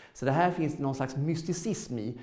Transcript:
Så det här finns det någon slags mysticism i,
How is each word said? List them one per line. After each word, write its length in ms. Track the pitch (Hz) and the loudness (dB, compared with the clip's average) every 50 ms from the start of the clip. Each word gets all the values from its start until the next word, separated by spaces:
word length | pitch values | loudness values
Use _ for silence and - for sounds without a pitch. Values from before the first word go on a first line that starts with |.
| - - - | -20 -18 -10
Så 120 | - - | -2 0
det 80 | 127 135 | 2 4
här 180 | 156 175 180 | 6 4 4
finns 260 | 170 180 160 147 147 | 4 2 0 0 0
det 60 | - 143 | 0 0
någon 120 | 139 135 | 0 0
slags 220 | 135 139 127 - | 0 -2 -2 0
mysticism 840 | 139 139 160 170 165 165 180 175 - - 226 196 - - - 123 117 | 0 0 2 0 0 0 -2 -2 -2 0 -2 -4 -4 -4 -4 -4 -4
i, 160 | 107 113 120 - | -4 -4 -6 -8